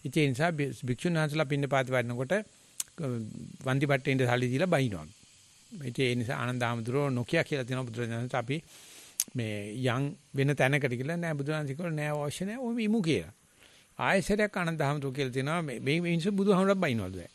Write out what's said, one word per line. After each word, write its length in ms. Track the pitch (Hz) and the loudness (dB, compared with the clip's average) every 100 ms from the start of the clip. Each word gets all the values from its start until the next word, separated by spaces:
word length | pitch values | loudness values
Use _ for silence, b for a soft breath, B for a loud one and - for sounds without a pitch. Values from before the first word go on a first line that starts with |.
ඉතින් 220 | 143 160 | -2 2
ඒ 60 | 143 | 2
නිසා 220 | 123 165 | 2 0
භි-, 200 | 156 143 107 | 0 -2 -4
භික්ෂුන් 340 | 127 123 180 | -4 -2 0
වහන්සේලා 320 | 165 156 151 147 | 2 0 0 0
පින්නපාත 400 | 143 139 139 127 | 0 2 2 2
වඩනකොට, 440 | 127 120 120 131 | 0 0 -2 0
අ, 100 | 196 208 B B B - - 147 120 110 - - - | 0 -2 B B B -8 -6 -4 -4 -6 -10 -14 -8
වන්දි 260 | 131 131 143 | -2 0 2
පට්ටේ 280 | 139 131 | 2 2
ඉඳ 100 | 131 | 2
සල්ලි 220 | 123 123 123 | 2 2 2
දීලා 200 | 131 180 | 0 2
බයිනවා. 380 | 160 131 92 78 - - - - - - | 2 2 -2 -10 -18 -20 -20 -20 -20 -18
ඉතින් 320 | 226 131 120 | -10 -8 0
ඒ 100 | 131 | 2
නිසා 240 | 123 113 139 | 2 -2 -2
ආනන්ද 240 | 120 127 | -2 -2
හාමුදුරුවෝ 480 | 120 117 113 131 143 | 0 -2 -2 0 0
නොකිය 320 | 123 120 165 | 0 0 0
කියලා 220 | 151 147 | 0 -2
තියෙනවා 220 | 123 131 127 | -2 -4 -4
බුදුරජාණන් 340 | 113 120 117 | -4 -4 -4
වහන්සේ 180 | 123 127 | -2 -4
අපි 180 | 117 147 - B B B B B - | -2 -4 -6 B B B B B -4
මේ 260 | 127 110 104 101 107 127 | -2 -2 -4 -6 -2 0
යම් 180 | 120 143 165 _ | 0 -2 -6 _
වෙන 240 | 135 139 | 0 2
තැනකට 380 | 143 131 143 135 | 4 4 4 2
කියලා 240 | 120 131 170 | -2 -4 -2
නෑ 180 | 170 | -2
බුදුරජාණන් 340 | 147 139 156 147 | -2 -2 -2 -4
කිව්වා 220 | 135 180 | -6 -4
"නෑ 200 | 156 151 | -2 -2
අවශ්‍ය 320 | 147 147 - | -2 -4 -4
නෑ 140 | 190 233 | -6 -4
ඔහොම 200 | 247 233 | -4 0
ඉමු" 220 | 214 226 | 2 2
කියලා. 340 | 165 120 78 - _ B B B B - | 4 2 0 -14 _ B B B B -2
ආයෙසරයක් 580 | 127 190 - 208 214 208 | 2 2 2 2 2 0
ආනන්ද 240 | 170 160 | -2 0
හාමුදුරුවෝ 360 | 139 147 139 131 | 0 0 -4 -2
කියලා 180 | 135 | -2
තියෙනවා 280 | 127 135 170 | -2 -2 -2
මේ, 180 | 156 117 | -2 -4
මේ 180 | 123 160 | 0 2
මිනිස්සු 320 | 175 170 170 | 2 2 2
බුදුහාමුදුරුවෝ 500 | 202 202 185 190 196 | 2 4 6 6 4
බයිනවලු 300 | 175 113 95 | 2 0 -2
දැන්. 200 | 92 85 | -6 -12